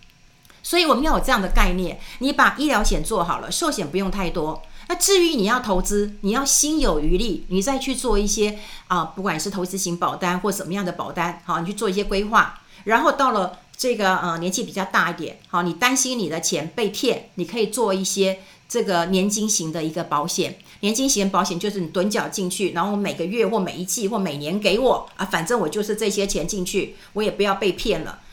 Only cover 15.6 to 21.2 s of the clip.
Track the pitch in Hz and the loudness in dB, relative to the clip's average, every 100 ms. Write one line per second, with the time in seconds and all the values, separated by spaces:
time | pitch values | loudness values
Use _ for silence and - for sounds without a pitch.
15.6 | 180 165 247 262 254 247 165 165 - 160 | -2 2 2 2 0 -2 -4 -2 -2 -2
16.6 | 160 - 208 - 254 - - - 170 240 | -4 -2 -2 0 0 0 -4 -8 -6 -2
17.6 | 202 247 214 190 185 196 190 190 - - | -2 0 0 0 0 0 0 -2 -10 -20
18.6 | - - 190 175 170 185 202 202 214 - | -6 -2 0 0 2 2 2 0 0 0
19.6 | 160 165 156 170 165 147 165 - 139 - | -2 -4 -4 -4 -2 -2 0 -2 -2 -6
20.6 | - - 202 226 269 208 | -18 -4 -2 0 2 2